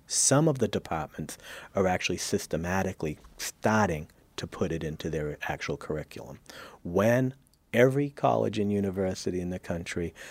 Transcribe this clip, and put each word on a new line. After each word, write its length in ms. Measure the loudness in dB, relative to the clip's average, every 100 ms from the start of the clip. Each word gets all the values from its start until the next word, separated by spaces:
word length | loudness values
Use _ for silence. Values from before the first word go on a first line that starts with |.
| -4
some 400 | 2 4 6 4
of 120 | 2
the 100 | 0
departments 680 | -2 -2 -6 -6 -8 -10 -10 -16 -16 -6 2
are 100 | 2
actually 320 | 2 0 -4
systematically 1000 | -2 -2 -2 -4 0 0 0 -2 -4 -6 -12 -10
starting 680 | -10 -2 2 4 4 0 -6 _ _ -10
to 120 | -8
put 240 | -4 -2
it 120 | -2
into 260 | -4 -4 -4
their 280 | -2 -4 -6
actual 340 | -6 -6 -4 -6
curriculum. 640 | -4 -6 -8 -12 -14 -16 -18 -18 -18 -14
When 540 | -2 2 6 6 2 -2 _ _ _
every 360 | 6 6 6 -2
college 480 | 0 2 4 2 0
and 140 | 0
university 680 | 2 0 0 -2 -2 -4 -4
in 80 | -4
the 100 | -6
country 540 | -6 -6 -4 -4 -4 -6 -18